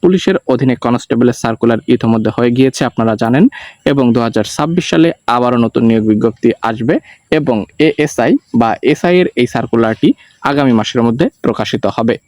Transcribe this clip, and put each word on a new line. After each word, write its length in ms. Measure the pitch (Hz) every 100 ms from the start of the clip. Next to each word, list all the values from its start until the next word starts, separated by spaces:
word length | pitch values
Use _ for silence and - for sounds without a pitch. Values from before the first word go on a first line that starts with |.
পুলিশের 340 | 180 190 - 190 -
অধীনে 220 | 127 131 120
কনস্টেবলের 560 | 123 123 - 117 120 117
সার্কুলার 380 | 117 113 117 113 -
ইতোমধ্যে 360 | 123 117 113 110 107
হয়ে 140 | 120 123
গিয়েছে, 260 | 135 - 123
আপনারা 220 | - 113 110
জানেন, 220 | 113 131 247 - - - -
এবং 140 | 139 123
দুহাজার 340 | 120 117 110 104
ছাব্বিশ 300 | - 151 175 -
সালে 200 | 165 165 - - 120
আবারও 220 | 123 120
নতুন 240 | 113 123 117
নিয়োগ 160 | 113 110
বিজ্ঞপ্তি 380 | 107 113 - 120 - 113
আসবে 260 | 117 117 202 - - _ 156
এবং 180 | 139 110 92 - 156
এএসআই 460 | - 151 - 123 - - 117
বা 100 | 113 98 123
এসআই 220 | 147 180 180
এর 80 | 180 -
এই 60 | 123
সার্কুলারটি 640 | 123 - 113 113 110 175 - _ _
আগামী 300 | 139 143 135 113
মাসের 240 | 107 127 117
মধ্যে 200 | 120 208 -
প্রকাশিত 400 | - 110 - - 98 -
হবে 180 | 113 110